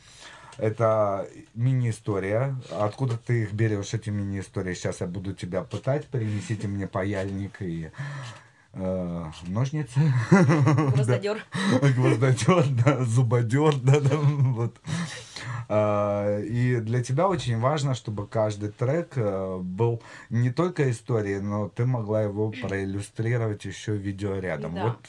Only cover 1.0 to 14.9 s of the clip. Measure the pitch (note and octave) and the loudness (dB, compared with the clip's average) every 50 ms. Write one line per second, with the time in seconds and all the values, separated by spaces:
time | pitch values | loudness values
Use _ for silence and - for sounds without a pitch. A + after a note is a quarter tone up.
1 | G#2+ G2+ G2 G2 F#2 - - A2 - - - A2 A#2 C3 C3+ B2+ B2 A#2 G#2 - | 4 2 0 -2 -4 -6 -10 -18 -20 -12 -6 -2 0 2 2 2 0 0 -2 -4
2 | - - G#2 G2 F#2 F#2+ G#2 A2+ C3 C#3 C3+ C3 A#2 - E2 F2+ G#2 G#2+ - - | -4 -2 -2 -2 0 0 0 0 0 0 -4 -6 -8 -8 -4 -2 -2 -2 -2 -2
3 | C3+ B2+ A#2 A#2 - - B2 A#2 A2 G2 G2+ G#2+ A2+ A2 G#2+ G2+ G2 - - A2 | -2 -2 -2 -2 -2 -2 0 0 0 -2 0 0 2 2 2 0 -2 -4 -6 -6
4 | - G#2+ G#2 G2+ G2+ G2+ G2 G2 F#2 - - G#2 F#2+ F#2 F2+ - - G2 F#2 - | -4 -4 -4 -4 -4 -4 -4 -6 -8 -8 -6 -6 -4 -4 -4 -4 -4 -4 -4 -4
5 | G2+ F2+ F2 G2+ F#2 G2 F#2+ - - F2+ F2+ F#2 E2+ - - G#2 - B2+ C3+ D3+ | -6 -6 -6 -6 -8 -8 -8 -8 -8 -6 -4 -6 -6 -6 -8 -6 -2 -2 -2 -2
6 | D3 - - C3 A2 G#2+ G#2 G2+ F#2 - A2+ G2+ - G2+ G2+ G2+ F#2+ F#2 - G2 | -2 -6 -6 -4 -4 -2 -4 -4 -4 -4 -6 -4 -4 -4 -4 -4 -4 -4 -4 -4
7 | F#2 G2+ G#2 G2 F#2+ F#2+ G2+ G2 G2 F#2+ - - G2+ F2+ E2 E2 D#2+ D2+ - - | -2 -2 -2 -2 -4 -4 -4 -6 -6 -8 -8 -8 -8 -6 -6 -6 -8 -10 -10 -10
8 | C#3 C#3 C#3+ C#3 C3 A#2+ G#2+ - - - _ _ _ _ - - F#2 F#2 F#2 F#2 | -10 -10 -10 -12 -12 -14 -14 -18 -20 -20 _ _ _ _ -10 -6 -4 -4 -2 -2
9 | F2+ F2 E2+ E2+ E2+ D#2+ E2 - E2 F2 F#2 A2 C3 C3+ D3 D3+ D3 - - C3+ | -4 -4 -6 -6 -8 -8 -12 -12 -10 -6 -2 -2 -2 -2 -2 -4 -6 -2 0 2
10 | D#3 D#3 B2+ B2 A2+ - F3+ G3 F3 A#2+ E3 D3+ C3+ D3+ D3+ C#3 D#3 C#3 A#2+ C#3 | 2 4 2 2 2 6 6 6 6 6 6 4 6 4 4 4 4 4 2 2
11 | B2+ A#2 B2 A#2 - G3+ G#3+ A3 - - - E3+ G3 G3 A#3+ B3+ C#3+ C#3 C3 A#2+ | 2 2 2 0 0 -2 -4 -6 -8 -10 -6 -2 0 2 4 4 4 4 4 4
12 | B2+ C3 C3 A2+ B2+ C3 B2+ A2+ - - F#3 F3 D3+ C#3+ C3+ A#2 A#2+ D3 C#3+ A#2+ | 4 4 4 4 4 4 2 4 4 4 4 4 4 4 2 2 4 4 4 2
13 | C3 A2+ A2 B2+ C3 A2+ B2 A#2+ A#2 A2 A2+ C#3+ D3+ D#3 D3+ C3+ A#2 C3 C#3 D3+ | 2 2 4 4 4 4 4 2 2 2 2 4 4 4 4 4 6 6 6 6
14 | C#3 C3+ C3+ D#3 D3 C#3 D3 C#3+ C3 C3 B2 A2 A#2+ A#2 - - - D#3 | 6 4 2 4 4 4 4 4 2 2 2 0 -2 -4 -4 -8 -10 -8